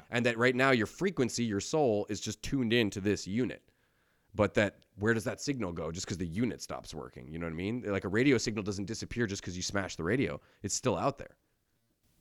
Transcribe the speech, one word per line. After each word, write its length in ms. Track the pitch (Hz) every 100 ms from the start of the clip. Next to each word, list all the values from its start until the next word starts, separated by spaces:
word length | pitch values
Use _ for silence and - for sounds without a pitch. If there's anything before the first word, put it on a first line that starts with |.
| 73
And 140 | 120 120
that 120 | 113
right 160 | 127
now 160 | 123 135
your 160 | 127 101
frequency, 580 | - 196 160 117 -
your 160 | 120 98
soul, 460 | - 156 135 104 101
is 120 | 101
just 220 | 110 -
tuned 300 | - 139 113
into 280 | 120 104 101
this 260 | 98 95 87
unit. 360 | 110 107 - _ _ _ _ _ _ _
But 200 | 101 101
that, 240 | - 101 - _ -
where 160 | 107
does 100 | 113
that 160 | 110 98
signal 320 | - 131 92
go 180 | 85 80
just 140 | 85 -
'cause 120 | 85
the 80 | 87
unit 340 | 90 120 69
stops 320 | - 65 -
working? 340 | 78 62 64 64
You 80 | 82
know 80 | 85
what 60 |
I 40 | 80
mean? 260 | 98 123 101
Like, 180 | 98
a 40 | 92
radio 300 | 107 139 117
signal 260 | 123 107
doesn't 220 | 101 98 98
disappear 400 | 110 95 117 110
just 160 | 98
'cause 140 | - 90
you 60 |
smash 340 | - 101 90 -
the 80 |
radio. 360 | 82 127 87 71 - _
It's 120 | 101
still 220 | - 127 87
out 220 | 135 -
there. 180 | - _ _ _ _ _ _ _ _ _